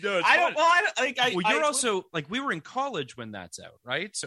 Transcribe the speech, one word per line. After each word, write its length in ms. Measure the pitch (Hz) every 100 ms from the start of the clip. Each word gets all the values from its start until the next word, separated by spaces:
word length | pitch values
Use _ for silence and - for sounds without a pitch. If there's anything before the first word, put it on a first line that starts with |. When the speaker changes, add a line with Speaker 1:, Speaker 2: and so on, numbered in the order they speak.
Speaker 1:
No, 140 | 202 185
it's 80 | 202
Speaker 2:
I 80 | 311
don't, 80 | 330
Speaker 1:
fine. 80 | 302
Speaker 2:
well, 120 | 330
I, 340 | 349 381 -
like, 180 | 269 254
I, 140 | 247 180
Speaker 1:
Well, 160 | 214
you're 120 | 302
Speaker 2:
I, 20 | 302
Speaker 1:
also, 380 | 294 240 190 -
like, 160 | 165 143
we 100 | 240
were 120 | 277
in 100 | 170
college 560 | - 254 277 185 131 -
when 140 | 113
that's 280 | 101 87 -
out, 200 | 87 -
right? 320 | 120 139 175 -